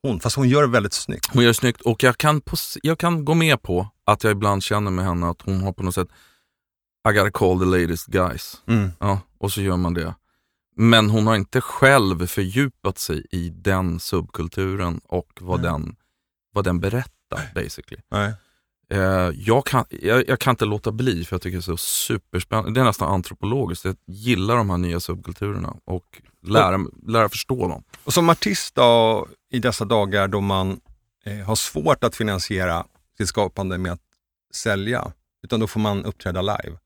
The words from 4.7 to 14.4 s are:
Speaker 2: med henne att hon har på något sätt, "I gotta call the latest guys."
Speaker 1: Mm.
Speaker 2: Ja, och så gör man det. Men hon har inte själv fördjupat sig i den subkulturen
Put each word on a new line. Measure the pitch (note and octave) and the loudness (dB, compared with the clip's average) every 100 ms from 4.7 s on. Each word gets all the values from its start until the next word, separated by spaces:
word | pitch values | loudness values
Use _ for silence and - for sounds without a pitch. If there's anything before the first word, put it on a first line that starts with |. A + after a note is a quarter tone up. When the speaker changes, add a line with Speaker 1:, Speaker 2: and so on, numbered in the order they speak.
| G#2 G#2 | -2 0
Speaker 2:
med | F#2 F#2 | -2 -2
henne | F2 E2+ | 0 -2
att | E2+ | -4
hon | - F#2+ | -4 -2
har | F#2+ | -2
på | - | -2
något | F#2+ F2+ | -4 -2
sätt, | F2+ _ _ _ _ _ _ _ _ _ A2 | -4 _ _ _ _ _ _ _ _ _ -2
"I | |
gotta | G#2 G2+ | 0 0
call | - F#2+ F#2 | 2 2 4
the | F#2 | 2
latest | F#2 E2+ E2+ - | 2 0 -4 -2
guys." | F#2+ F2+ C2+ - - - | -2 -2 -4 -12 -16 0
Speaker 1:
Mm. | A2+ G2 E2 | 0 0 -2
Speaker 2:
Ja, | G2+ G2 - _ | -2 -2 -6 _
och | G2 | -6
så | G#2 | -2
gör | G2 F2+ | -2 0
man | F2 | 0
det. | E2+ E2 F#2 _ _ _ _ _ - | -2 -6 -10 _ _ _ _ _ 2
Men | A2+ A2+ G#2+ | 6 6 6
hon | A2 A2 | 4 4
har | G#2+ | 2
inte | F#2+ C3 | 0 -2
själv | - - C3+ C#3 G2 E2+ F2+ | -2 4 6 8 4 0 -2
fördjupat | - F#2+ A2 C#3 _ G2 - | -2 0 0 0 _ -4 -4
sig | - D#2 - | -6 -6 -4
i | F#2 F2 | -6 -6
den | F2 F#2 F#2+ F#2 E2+ | -4 0 2 0 -4
subkulturen | - F#2 E2+ - | -2 -2 -2 -8